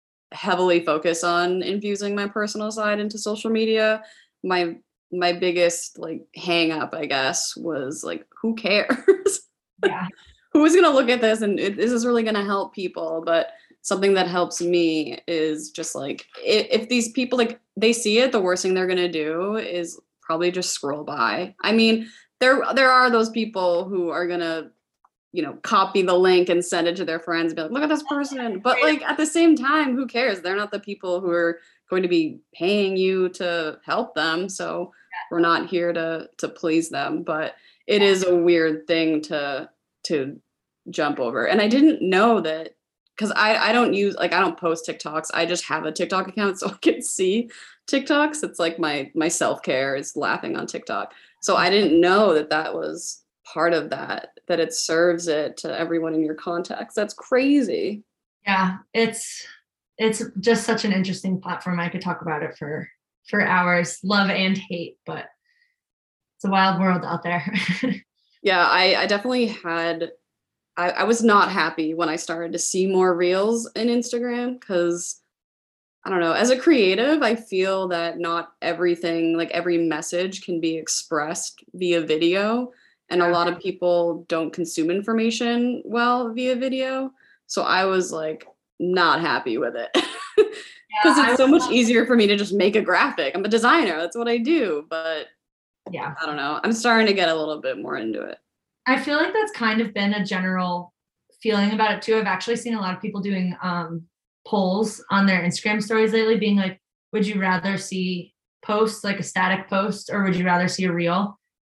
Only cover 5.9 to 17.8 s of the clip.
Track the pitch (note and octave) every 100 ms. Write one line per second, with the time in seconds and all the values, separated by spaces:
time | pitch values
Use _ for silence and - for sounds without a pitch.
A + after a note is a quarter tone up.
5.9 | - D#3+ D#3 - F3+ F3 E3+ D#3+ D#3+ A2
6.9 | E3 D3 C3+ C3 - - - - C3 C3
7.9 | E3 - E3+ - - A3+ A3+ - G3+ -
8.9 | B3+ - F#4+ F#4+ - _ _ _ - -
9.9 | - F#3 - - _ _ D4+ D#4 F4 E4+
10.9 | C4+ A#3+ B3 A3 A3 G#3+ F#3+ F#3+ G3+ A3
11.9 | A#3+ A#3+ A#3+ A3 G#3+ G3+ G3 F#3+ - F3+
12.9 | F3 E3 E3 E3+ E3 D#3+ - _ _ -
13.9 | F#3 G3 F#3+ F3+ F3+ F3 - F3 F3 E3+
14.9 | D#3 D3+ B2+ - E3 D#3 D#3 D3+ - -
15.9 | C3 C#3 - - - - G#3 G3+ A3+ A3+
16.9 | B3 A3+ C4+ B3 B3+ A3+ A3+ _ -